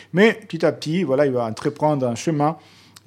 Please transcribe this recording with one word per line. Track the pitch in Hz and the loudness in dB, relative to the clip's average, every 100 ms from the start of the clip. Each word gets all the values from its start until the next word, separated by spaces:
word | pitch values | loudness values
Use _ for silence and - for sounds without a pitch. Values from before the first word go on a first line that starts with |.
| - | -4
Mais | 165 220 | 4 4
petit | 226 - 165 165 | 2 -8 0 0
à | |
petit, | 123 151 170 | 0 -4 -2
voilà, | 156 131 143 | 0 2 2
il | |
va | 123 117 | 0 -4
entreprendre | 107 151 143 151 147 123 | -4 -6 -2 0 0 -2
un | 117 | -2
chemin, | - 147 147 160 - _ _ - | -4 0 -2 -2 -14 _ _ -20